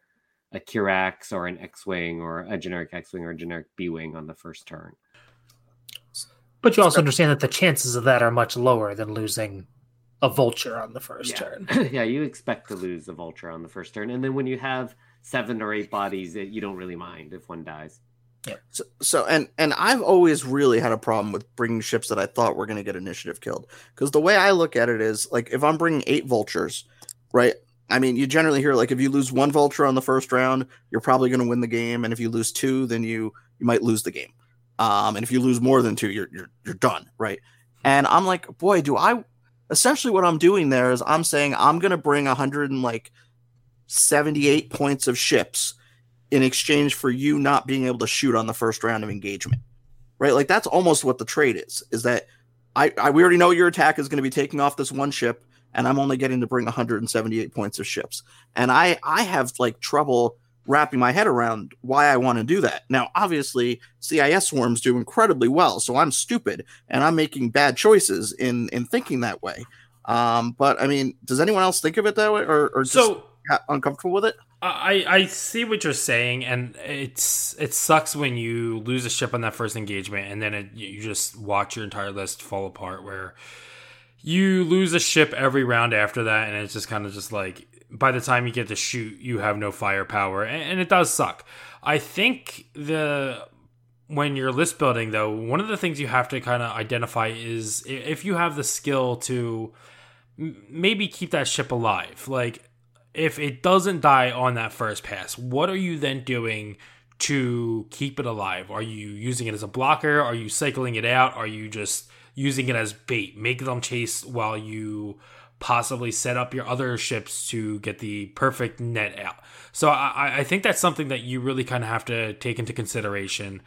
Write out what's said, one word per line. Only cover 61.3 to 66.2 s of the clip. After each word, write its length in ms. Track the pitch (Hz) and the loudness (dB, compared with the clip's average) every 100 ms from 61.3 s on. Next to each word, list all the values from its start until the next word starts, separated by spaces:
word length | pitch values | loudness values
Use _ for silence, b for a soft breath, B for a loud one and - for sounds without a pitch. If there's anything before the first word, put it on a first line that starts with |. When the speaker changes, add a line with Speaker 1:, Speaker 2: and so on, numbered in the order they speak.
| 123 117 110 95 _ | 2 2 -2 -8 _
Speaker 3:
why 240 | 123 139 147 | -2 4 6
I 100 | 131 | 6
wanna 260 | 127 120 | 4 2
do 180 | 113 185 | 2 2
that. 200 | 127 - - | 2 0 0
Now, 200 | 131 120 | 0 2
obviously, 640 | 175 196 160 135 127 120 117 b b | 2 2 2 0 0 0 -2 b b
C 200 | - 156 | -2 4
I 100 | 143 | 6
S 160 | 180 190 | 4 2
swarms 320 | 143 120 117 | 0 0 2
do 160 | 131 123 | 2 2
incredibly 500 | 113 - 202 143 120 | 0 2 4 4 4
well, 320 | 143 170 95 | 4 4 2
so 160 | - | 0
I'm 160 | 127 156 | 2 2
stupid, 540 | - | 2